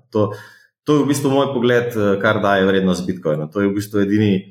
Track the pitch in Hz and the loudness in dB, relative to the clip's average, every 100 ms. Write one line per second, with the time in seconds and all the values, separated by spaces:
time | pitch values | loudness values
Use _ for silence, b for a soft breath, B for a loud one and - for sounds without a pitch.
0 | _ 107 101 B B B B _ - 147 | _ -2 -2 B B B B _ 0 0
1 | 135 135 139 135 139 127 120 120 117 110 | 2 0 0 0 0 0 0 2 0 -2
2 | 101 98 110 104 98 98 95 98 92 90 | 0 0 0 0 2 2 2 2 0 -2
3 | 92 90 80 76 78 101 101 101 107 107 | -4 -6 -4 -4 -4 -2 -2 -2 -4 -2
4 | 98 104 107 95 - | 0 2 2 0 -4